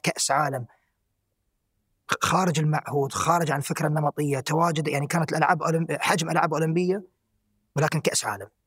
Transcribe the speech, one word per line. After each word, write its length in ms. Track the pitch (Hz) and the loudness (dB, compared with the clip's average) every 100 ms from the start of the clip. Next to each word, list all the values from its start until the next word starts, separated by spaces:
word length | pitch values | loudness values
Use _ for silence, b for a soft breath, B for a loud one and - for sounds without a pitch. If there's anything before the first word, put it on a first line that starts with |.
كأس 280 | 170 - - | -4 -2 0
عالم 360 | 139 147 131 117 b b b _ _ _ _ _ _ _ _ _ _ - | 2 0 -2 -10 b b b _ _ _ _ _ _ _ _ _ _ -8
خارج 500 | - - 175 185 151 | -2 0 2 2 2
المعهود، 540 | 151 151 - 139 135 | 0 0 -2 -2 -2
خارج 380 | - 160 170 151 | -2 0 2 2
عن 80 | 143 | -2
الفكرة 280 | - 160 156 | -2 -2 0
النمطية، 540 | 151 147 151 147 135 | 0 0 0 -2 -2
تواجد، 480 | 127 156 165 160 147 | 0 2 2 0 -2
يعني، 180 | 143 143 | -2 0
كانت 260 | 175 156 | -2 0
الألعاب 300 | 160 147 170 | 2 2 2
أولمب-، 300 | 151 165 165 147 | 0 0 0 -2
حجم 300 | - 185 165 | 0 0 2
ألعاب 240 | 165 165 | 0 2
أولمبية، 500 | 151 160 165 180 202 - _ _ _ _ _ _ 143 | 2 0 2 2 0 -4 _ _ _ _ _ _ -2
ولكن 240 | 151 156 | 0 0
كأس 240 | - - | 0 0
عالم، 240 | 107 104 107 _ | -2 -6 -10 _